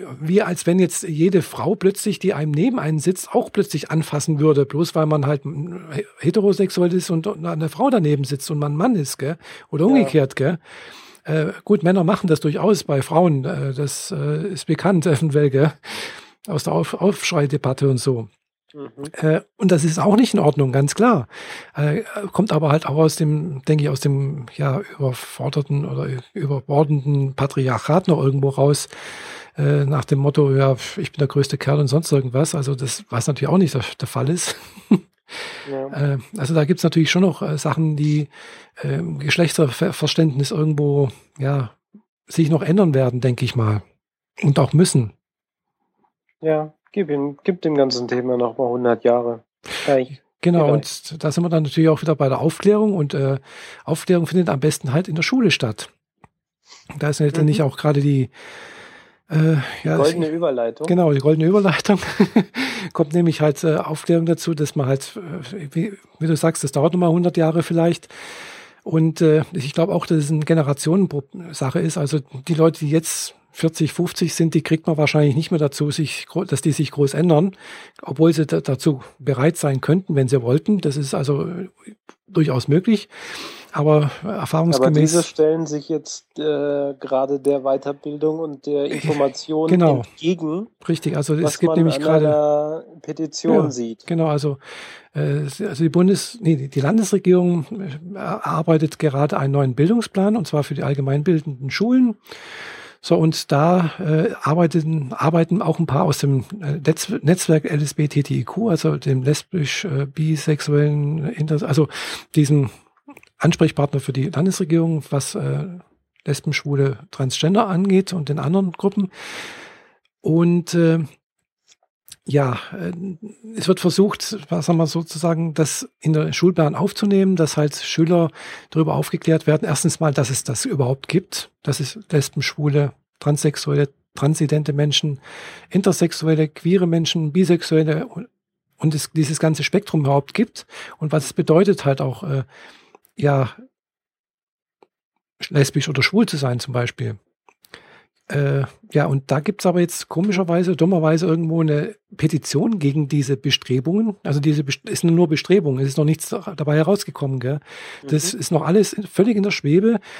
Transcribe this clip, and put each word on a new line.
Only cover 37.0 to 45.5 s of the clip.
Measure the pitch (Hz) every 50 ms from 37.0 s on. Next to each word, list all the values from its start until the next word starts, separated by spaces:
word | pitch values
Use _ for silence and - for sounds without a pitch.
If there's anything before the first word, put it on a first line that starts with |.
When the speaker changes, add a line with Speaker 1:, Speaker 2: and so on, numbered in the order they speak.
| 160 -
Speaker 1:
schon | - 180 190
noch, | 190 151 -
äh, | 202 165 151 147
Sachen, | - - - - 160 156 151 143
die, | 147 151 147 151 147 - - - - - - - - _ _ -
ähm, | - 143 135 143 175 165 160 139
Geschlechterverständnis | 139 147 - - 170 156 - - 160 135 117 - 160 - 151 - - 147 - - 160 160 135 135 139 -
irgendwo, | 226 151 156 156 151 143 147 143 143 143 139 127 - - _ _ _ -
ja, | 139 135 139 139 131 113 - _ _ _ _ - _ _ _ _ _ -
sich | - - 165 143
noch | 165 147
ändern | - 143 165 202 202 170 139
werden, | 135 131 123 120 127
denke | 117 131 123 - 135
ich | 120 -
mal. | 123 113 107 104 101 - _ _ _ _ _ _ _ _ _ _ -
Und | - 156 139 160
auch | 147 -
müssen. | - 151 185 180 - 147 117 101 - _ _ _ _ _ _ _